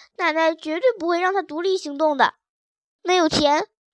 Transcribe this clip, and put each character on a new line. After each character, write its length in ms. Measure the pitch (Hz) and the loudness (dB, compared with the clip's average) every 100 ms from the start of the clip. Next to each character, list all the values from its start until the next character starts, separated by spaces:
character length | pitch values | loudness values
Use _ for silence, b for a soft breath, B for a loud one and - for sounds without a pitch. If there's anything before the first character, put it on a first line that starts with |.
| b - | b -6
奶 140 | 339 | -2
奶 220 | 311 320 | 0 0
绝 240 | 320 311 320 | -2 -4 0
对 140 | 508 453 | 0 0
不 120 | 330 | -2
会 100 | 339 | 0
让 160 | 370 | 0
他 80 | 392 | -2
独 180 | 349 302 | -4 -4
立 160 | 370 381 | -2 -2
行 220 | 302 285 | -4 -2
动 180 | 311 277 | 0 2
的。 180 | 220 - _ _ _ _ _ _ | 0 0 _ _ _ _ _ _
没 140 | 339 370 | 0 2
有 120 | 311 | 2
钱， 400 | - 294 302 415 _ _ | 2 2 0 -2 _ _